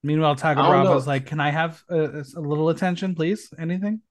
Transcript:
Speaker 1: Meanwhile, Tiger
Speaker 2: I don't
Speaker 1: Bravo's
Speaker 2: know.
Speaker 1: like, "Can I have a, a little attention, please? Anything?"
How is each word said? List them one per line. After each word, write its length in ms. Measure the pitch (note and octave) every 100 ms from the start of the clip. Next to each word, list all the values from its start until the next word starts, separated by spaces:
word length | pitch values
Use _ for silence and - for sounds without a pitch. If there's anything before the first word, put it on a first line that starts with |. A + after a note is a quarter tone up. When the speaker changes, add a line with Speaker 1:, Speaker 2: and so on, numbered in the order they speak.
Speaker 1:
Meanwhile, 360 | C#3+ D#3 D#3 C#3
Tiger 240 | D#3+ C#3
Speaker 2:
I 20 |
don't 220 | D3+ F#3
Speaker 1:
Bravo's 200 | F#3+ C#3
Speaker 2:
know. 60 | C3
Speaker 1:
like, 160 | C#3 C3+
"Can 120 | D3+
I 120 | D3
have 320 | D#3 E3 D#3+ _
a, 360 | E3+ D3+ D3 C3+
a 60 | E3+
little 280 | D3 D3+ D#3+
attention, 440 | E3 F#3 F3 F#3+
please? 400 | E3 D#3+ G#3+ - -
Anything?" 420 | E3 F3+ G#3 A3 _